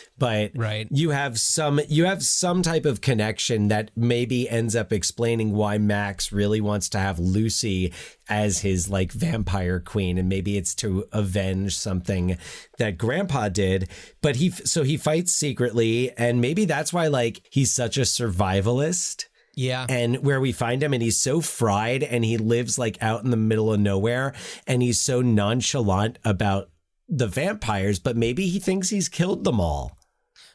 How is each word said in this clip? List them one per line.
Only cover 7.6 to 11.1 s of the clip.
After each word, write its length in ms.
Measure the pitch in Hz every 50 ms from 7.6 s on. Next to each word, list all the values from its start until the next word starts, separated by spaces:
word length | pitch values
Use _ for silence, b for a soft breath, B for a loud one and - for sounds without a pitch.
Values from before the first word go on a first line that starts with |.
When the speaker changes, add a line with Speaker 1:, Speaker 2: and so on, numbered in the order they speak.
| - 110 95 92 92 87 B B B B B B B -
Speaker 1:
as 300 | 107 104 107 104 92 -
his, 300 | - 101 95 90 87 98
like, 220 | 101 95 95 82
vampire 680 | - - - 165 156 113 107 - 95 98 92 87 92 90
queen. 380 | - - - 107 95 90 90 92
And 120 | 92 92
maybe 280 | 95 95 90 104 101 101
it's 160 | 90 - -
to 300 | - - 107 92 95 107 -